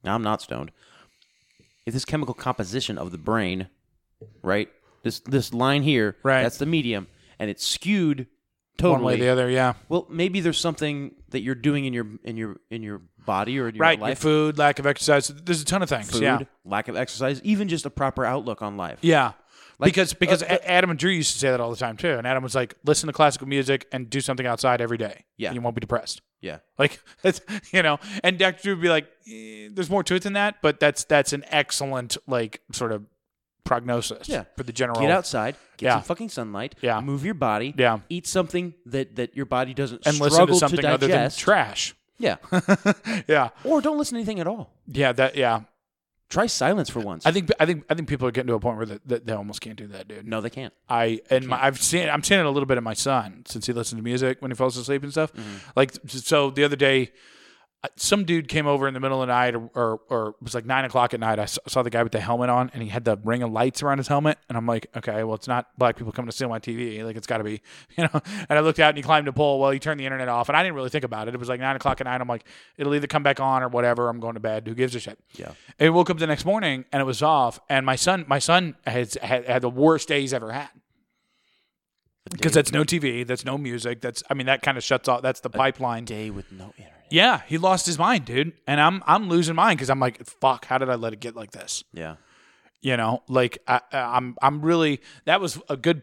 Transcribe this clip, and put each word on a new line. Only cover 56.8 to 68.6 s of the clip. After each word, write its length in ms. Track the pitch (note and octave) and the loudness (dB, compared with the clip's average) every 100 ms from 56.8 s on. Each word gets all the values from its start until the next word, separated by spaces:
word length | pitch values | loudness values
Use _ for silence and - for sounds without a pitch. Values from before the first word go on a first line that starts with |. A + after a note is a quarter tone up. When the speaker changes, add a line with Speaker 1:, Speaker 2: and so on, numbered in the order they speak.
| C#3 C3+ B2 _ - - - _ _ _ | 4 4 0 _ -20 -20 -20 _ _ _
Speaker 2:
uh, 40 | - - | -14 -6
some 280 | - G#3 | 0 0
dude 240 | E3+ E3+ C#3+ | 2 -2 0
came 180 | D#3+ D3 | -2 2
over 220 | C#3+ C3+ | 2 0
in 60 | |
the 60 | C3 | -2
middle 200 | C3+ C3 | -2 0
of 60 | B2+ | 2
the 60 | |
night, 200 | B2 B2 | 2 2
or, 160 | A#2 A2+ | 0 -6
or, 260 | - A#2 A2 _ | -2 -2 -2 _
or 200 | A#2+ G#2+ | -2 -2
it 60 | - | -8
was, 140 | A#2 | -8
like, 100 | B2 | -8
nine 220 | A#2 C3 C3 | -2 -2 2
o'clock 260 | C3 A#2+ | 2 2
at 80 | A#2 | 0
night. 180 | A2+ G#2+ | 0 0
I 40 | |
s-, 160 | G2+ - - | -2 -6 -2
saw 140 | C3 | 0
the 80 | A#2+ | 2
guy 120 | A#2 | 2
with 100 | A#2 | 0
the 80 | A2 | 0
helmet 280 | F#2 A#2+ B2 | -2 0 2
on, 220 | B2 B2+ | 2 0
and 100 | B2 | -4
he 60 | A2 | -6
had 160 | A2+ | -2
the 140 | A2+ G#2 | 0 0
ring 200 | G#2+ B2 | 0 -2
of 100 | A#2+ | -2
lights 300 | A2 C3 - | 0 0 0
around 160 | C#3+ C#3 | -2 -2
his 100 | B2+ | 0
helmet. 300 | C#3+ D3+ D3+ _ | 2 2 -2 _
And 80 | A#2 | -4
I'm 80 | A#2 | 0
like, 200 | A2+ - A#2+ | -2 -4 -8
"Okay, 260 | - G#2+ | -6 -4
well, 100 | A2 | -4
it's 120 | G#2+ - | -4 -2
not 220 | B2 - - | -4 -4 0
black 180 | B2 | 0
people 160 | A2+ A2+ | 0 -8
coming 200 | A#2 A#2+ | -8 -8
to 40 | |
steal 140 | - B2+ | -6 -6
my 100 | A2+ | -6
T 160 | - | -8
V. 300 | A2+ A#2+ G#2+ | -8 -8 -8
Like, 120 | A2+ A2 | -10 -10
it's 100 | - | -6
gotta 180 | A2+ | -4
be," 160 | G#2+ G#2+ _ - | -4 -8 _ -20
<laughs> 180 | - - | -10 -2
you 60 | |
know. 160 | E3 D3+ - G#3 F3 | 0 0 -4 -12 2
And 100 | |
I 20 | D3+ | 4